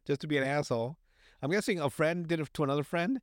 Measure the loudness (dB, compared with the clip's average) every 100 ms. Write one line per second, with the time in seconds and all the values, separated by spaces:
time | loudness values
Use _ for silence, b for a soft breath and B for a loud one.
0 | -2 -4 0 0 0 0 0 -2 -2 -6
1 | _ b b b -2 0 0 0 0 2
2 | 0 0 0 -2 -2 0 0 2 0 -2
3 | 0 -2